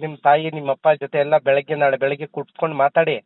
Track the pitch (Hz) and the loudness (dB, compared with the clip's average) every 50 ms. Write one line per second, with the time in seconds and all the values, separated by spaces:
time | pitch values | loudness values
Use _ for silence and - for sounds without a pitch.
0 | 147 156 151 - - 143 147 151 160 160 151 151 143 139 135 - - 160 151 147 | -10 -10 -8 -2 2 4 4 4 2 -2 -6 -6 -4 -4 -4 0 2 2 2 2
1 | 143 139 - 151 143 147 156 151 131 139 135 139 139 143 156 147 147 139 135 127 | -2 -4 -2 -2 0 2 2 2 2 2 0 0 0 -2 -2 0 0 0 0 0
2 | 131 139 147 143 151 143 - 147 139 - _ - 170 160 156 139 135 143 - 170 | -2 -2 -4 -4 -8 -10 -10 -10 -12 -12 _ -6 -4 -4 0 0 0 2 2 2
3 | 165 160 143 107 - | 0 0 0 -4 -6